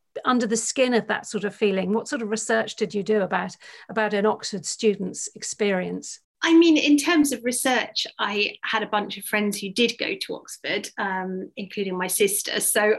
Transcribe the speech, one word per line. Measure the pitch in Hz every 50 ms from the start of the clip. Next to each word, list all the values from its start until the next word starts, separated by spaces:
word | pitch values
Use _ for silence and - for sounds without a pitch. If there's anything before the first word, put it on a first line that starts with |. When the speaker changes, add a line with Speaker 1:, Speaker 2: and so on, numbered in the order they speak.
| _ _ _ - -
Speaker 1:
under | - 247 247 247
the | 202 226
skin | 220 - - - - 254 254 214
of | 214 - -
that | 208 - -
sort | - - 208 180
of | 202 196
feeling? | - 226 202 196 190 185 180 208
What | 226 - -
sort | 285 254 233
of | 202
research | 220 214 - - 233 226 220 214 -
did | - 226 - -
you | 208 196
do | - 214 214
about, | 190 180 196 180 185 190 - - - - - - - -
about | 185 220 214 208 202
an | 202 196
Oxford | 214 208 - - - 214 190 -
student's | - - - - 214 196 196 196 185 185 - - - -
experience? | - - - - - 214 202 196 185 180 175 180 190 - - - - _ _ _ _ -
Speaker 2:
I | 330 330
mean, | 330 339 339 311
in | 294 - 294 294
terms | 294 - 330 349 311 294 285 254
of | 226 226
research, | 247 247 - - 269 254 233 - - - - - - - -
I | 214 202 208 208 208 - - - -
had | - - 220 208
a | 208
bunch | - 208 202 202 -
of | 208 -
friends | - - 208 208 208 202 -
who | - 196
did | 190 - 233 233 233 -
go | - - 196
to | 190 - - -
Oxford, | - - - - - - 135 170 208 208 - - -
um, | 214 196 190 185 185 185 185 185 196 196 -
including | - 202 185 - 214 196 190 185
my | 180 185
sister. | 180 - - 208 196 196 - - - - -
So | - - - 220 208 214 214